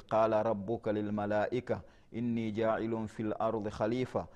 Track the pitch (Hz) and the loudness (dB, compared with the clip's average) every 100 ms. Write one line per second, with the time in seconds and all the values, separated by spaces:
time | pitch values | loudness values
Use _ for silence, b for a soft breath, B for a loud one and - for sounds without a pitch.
0 | - 110 113 110 110 104 98 117 110 104 | 0 4 6 4 2 0 -2 -2 0 0
1 | 107 104 104 107 104 123 - 101 - b | 0 -2 0 2 2 -2 -2 -4 -6 b
2 | b 110 120 117 110 104 113 107 113 113 | b -6 -2 0 -2 0 2 2 0 -2
3 | 110 - 107 101 113 110 104 - 110 123 | -4 -4 -4 0 0 0 -4 -2 0 0
4 | 123 - 82 | -2 -4 -6